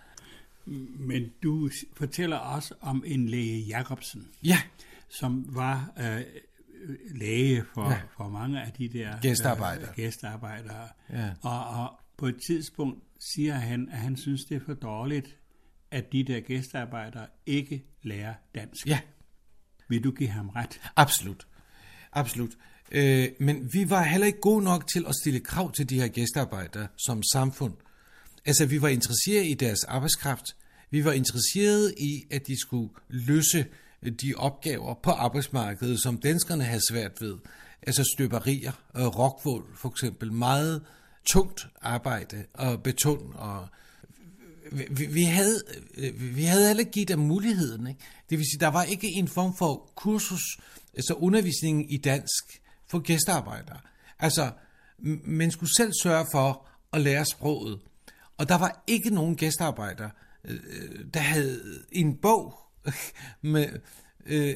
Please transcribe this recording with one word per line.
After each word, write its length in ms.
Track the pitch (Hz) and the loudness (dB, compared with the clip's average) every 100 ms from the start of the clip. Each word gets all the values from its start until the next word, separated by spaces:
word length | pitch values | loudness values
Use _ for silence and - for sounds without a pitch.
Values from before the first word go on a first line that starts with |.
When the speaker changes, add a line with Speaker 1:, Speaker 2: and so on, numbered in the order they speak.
| - - - - - - - 143 131 139 | -20 -20 -20 -20 -20 -20 -14 -12 -12 -10
Speaker 1:
Men 320 | 131 127 117 - | -4 -4 -4 -4
du 260 | 160 156 147 | -2 0 -2
s-, 160 | - - - | -4 -10 -8
fortæller 400 | 143 - 175 151 | -6 -2 -2 -4
også 380 | 123 139 147 - | -4 -6 -8 -10
om 240 | 143 135 139 | -4 -4 0
en 220 | 139 117 | 0 0
læge 320 | 123 117 113 | 0 -2 -2
Jacobsen, 680 | 110 110 127 131 - - - - | -4 -6 -6 -8 -10 -14 -16 -2
Speaker 2:
Ja. 160 | 151 170 - - - - - | 4 4 4 -10 -20 -20 -18
Speaker 1:
som 360 | - 131 127 131 | -6 -4 -2 -4
var, 440 | 127 131 135 147 - | -4 -2 -2 -4 -6
øh, 240 | 117 110 123 - - _ - - 190 135 226 | -6 -4 -8 -16 -20 _ -20 -18 -14 -14 -14
læge 500 | 135 107 117 135 127 104 | -8 -2 2 4 2 0
for, 160 | - 107 | -4 0
Speaker 2:
Ja. 80 | 113 85 - | 0 -4 -10
Speaker 1:
for 120 | 101 | -10
mange 320 | 104 123 139 | -8 -6 -6
af 100 | 117 - | -8 -8
de 100 | 120 | -8
der, 320 | 117 107 107 | -6 -8 -2
Speaker 2:
Gæstearbejdere. 680 | 131 120 139 110 95 85 80 | 0 2 2 0 -2 -4 -8
Speaker 1:
øh, 60 | - | -8
gæstearbejdere. 920 | 113 - 107 110 113 110 110 107 113 - - | -8 -8 -10 -10 -10 -12 -14 -14 -16 -20 -12
Speaker 2:
Ja. 200 | 120 107 90 | -6 -6 -6
Speaker 1:
Og, 240 | 123 123 120 117 | -6 -6 -6 -6
og 80 | 123 - - - | -8 -10 -20 -8
på 80 | 131 | -6
et 100 | 123 - | -6 -4
tidspunkt 580 | 170 139 - 143 - - _ - | -4 -4 -6 -6 -6 -14 _ -8
siger 200 | - 151 | -2 -2
han, 340 | 139 117 123 127 | -2 -2 -4 -4
at 60 | 120 | -6
han 180 | 120 131 | -4 -4
synes, 280 | 143 135 | -4 -6
det 120 | - 147 | -4 -8
er 40 | 135 | -6
for 80 | |
dårligt, 640 | 143 113 107 131 147 139 - - _ _ _ _ | -8 -8 -6 -4 -4 -6 -14 -20 _ _ _ _
at 220 | 135 - | -8 -2
de 120 | 131 | 0
der 160 | 131 123 | 0 -2
gæstearbejdere 880 | 110 131 131 139 123 120 110 117 110 - - | -4 -6 -6 -8 -8 -10 -10 -12 -16 -14 -4
ikke 380 | 143 139 135 - - | -2 -2 -8 -12 -14
lærer 320 | - 101 107 104 _ | -10 -8 -8 -10 _
dansk. 320 | - 107 - 139 | -14 -12 -8 -2
Speaker 2:
Ja. 120 | 143 - _ - - _ - _ _ - | -2 -2 _ -20 -20 _ -20 _ _ -4
Speaker 1:
Vil 160 | 117 | 0
du 60 | 127 | 0
give 180 | 127 131 | -2 -4
ham 180 | 104 101 | -4 -6
ret? 320 | 107 120 - - - | -8 -8 -10 0 4
Speaker 2:
Absolut. 500 | 143 - 95 92 - - - - - - - | 6 4 -4 -10 -16 -20 -20 -20 -20 -20 -8
Absolut. 380 | 147 135 120 117 - - - - | -4 -2 -2 -6 -8 -20 -20 -4
Øh, 360 | 143 139 131 127 - | 2 6 6 4 2
men 320 | 139 147 131 | 0 0 0
vi 160 | 180 185 | 0 2
var 120 | 190 | 4
heller 240 | 156 175 208 | 4 4 4
ikke 140 | 208 | 4
gode 240 | 202 214 | 6 6
nok 220 | 190 180 - | 4 2 0
til 180 | 175 170 | -2 0
at 60 | 143 | -2
stille 180 | 151 127 | 0 -2
krav 320 | - - 165 | -2 -2 -2
til 180 | - 135 | -2 0
de 100 | 127 | 0
her 80 | 120 | 0
gæstearbejdere 800 | 117 117 147 123 98 87 104 104 - | 0 0 0 -2 -4 -8 -8 -8 -4
som 260 | - 117 | -2 0
samfund. 500 | 104 135 131 131 127 90 - - _ - - - | 2 4 2 0 -6 -6 -16 -20 _ -20 -20 -6
Altså, 220 | - 147 147 | 2 4 4
vi 160 | 147 | 4
var 60 | 147 | 4
interesseret 580 | 127 117 117 - 208 175 | 2 2 0 2 2 2
i 80 | |
deres 300 | 135 123 101 | 0 0 0
arbejdskraft. 720 | - 135 143 - 143 123 - - - - - | -2 -2 0 0 0 -4 -6 -16 -20 -20 -4
Vi 140 | 147 | 0
var 80 | 147 | 2
interesseret 840 | 139 127 123 113 190 208 208 208 - | 2 2 0 0 4 4 6 4 0
i, 260 | 143 147 - | -2 -4 -6
at 160 | 143 - | -6 -4
de 140 | 131 | -4
skulle 300 | - 123 110 - - | -2 -4 -4 -8 -10
løse 580 | 127 120 151 151 175 131 - - - 127 113 | -4 2 4 6 4 0 -6 -20 -10 -8 -4
de 140 | 135 131 | -4 -2
opgaver 580 | 139 - 165 131 117 123 | -2 -2 -4 -4 -6 -2
på 80 | - | 0
arbejdsmarkedet, 880 | 170 123 123 135 131 107 101 123 117 | 2 0 0 -2 -2 -2 -4 -2 -2
som 160 | 127 120 | -2 0
danskerne 460 | 139 165 - 165 | 0 0 0 -2
havde 220 | 120 117 - | 0 0 0
svært 240 | 117 104 - | -2 -4 -6
ved. 180 | 110 92 - - - - | -8 -8 -14 -20 -20 -10
Altså 220 | - - 131 | -2 2 2
støberier, 580 | - 131 117 117 139 131 135 - 120 | 2 0 0 0 -2 -4 -10 -12 -2
øh, 60 | 123 | 0
rockwool 600 | - 131 - 151 117 - - | 2 0 0 -4 -4 -6 -10
for 120 | 127 | -8
eksempel. 440 | - 123 - 113 | -4 -4 -6 -6
Meget 500 | 113 123 139 160 156 - - _ _ | 0 2 4 2 -2 -8 -18 _ _
tungt 420 | - 240 - - - - | 6 6 6 2 -12 -10
arbejde 640 | - 120 135 113 - 107 101 | -4 -4 -2 -4 -6 -12 -12
og 300 | - 131 117 | -4 -2 -2
beton. 500 | 127 120 147 147 - | -2 2 2 2 -4
Og 340 | - 107 101 92 - - - - - 175 - - - - | -12 -10 -10 -12 -18 -20 -20 -20 -20 -20 -20 -20 -20 -10
vi, 120 | 139 - | -8 -4
vi, 160 | 135 147 | -4 0
vi 160 | 147 | 4
havde, 400 | 175 175 202 220 - - - | 4 6 4 2 -2 -12 -14
øh, 420 | - 135 110 123 127 | -6 -6 -4 -6 0
vi 60 | |
havde 220 | 160 190 208 | 6 8 8
heller 140 | 214 | 6
ikke 120 | 226 | 2
givet 160 | 214 196 | 0 0
dem 100 | 170 | 2
muligheden, 680 | 147 180 214 202 143 113 123 | 4 4 2 2 0 -2 -6
ikke? 140 | 139 - - - | -8 -16 -20 -4
Det 80 | 160 | -2
vil 80 | 143 | 0
sige, 80 | 143 | 2
der 80 | 160 | 4
var 140 | 147 | 4
ikke 260 | 160 190 190 | 2 -2 -2
en 200 | 185 175 | 0 0
form 280 | - 185 185 | 2 0 2
for 340 | 175 131 - | 0 0 -8
kursus, 480 | - - 214 208 180 - - - - - | -4 0 0 0 -4 -6 -8 -16 -20 -12
altså 200 | - 131 | -6 -2
undervisning 800 | - 175 214 190 135 160 151 147 | 2 4 4 4 0 2 0 0
i 40 | 143 | -2
dansk 640 | 143 135 - - - - _ - - | 2 0 0 -4 -4 -14 _ -20 -6
for 120 | 175 | -2
gæstearbejdere. 800 | 151 165 - 170 107 110 - - - _ - - | 2 2 4 2 0 -8 -12 -18 -20 _ -20 -2
Altså, 320 | 160 165 135 - - _ _ - | 2 2 0 -4 -18 _ _ -8
m-, 320 | 143 156 147 | -4 -4 -2
man 200 | 156 165 | 2 2
skulle 260 | - 170 - | 2 2 4
selv 160 | 233 - | 4 4
sørge 240 | 175 160 160 | 4 4 4
for 340 | 147 135 131 - - _ | 4 4 2 -8 -20 _
at 80 | 151 | 2
lære 240 | 143 139 | 4 4
sproget. 560 | 151 - 147 147 107 101 - - - - - - | 0 -2 -2 -2 -4 -8 -12 -20 -20 -20 -16 -4
Og 100 | 143 | 2
der 100 | 175 | 4
var 260 | 175 - - | 2 -2 -2
ikke 240 | 226 202 | 0 2
nogen 220 | 202 160 156 | 2 2 2
gæstearbejdere, 760 | 156 151 165 117 104 90 107 - - - | 0 0 -2 -2 -6 -8 -10 -12 -20 -18
øh, 160 | - 120 - - - - - | -12 -12 -12 -14 -12 -12 -6
der 60 | 156 | -2
havde 400 | 143 156 139 123 95 73 - | 2 2 0 -2 -8 -14 -4
en 240 | - 156 - | 2 2 4
bog 420 | 202 220 - - - _ | 6 6 4 -12 -20 _
<laughs> 580 | - 135 - - 135 - | -8 -8 -10 -14 -18 -8
med, 260 | 151 151 147 - - - - _ - | 0 2 2 -4 -14 -20 -20 _ -4
øh, 280 | 151 143 | 0 0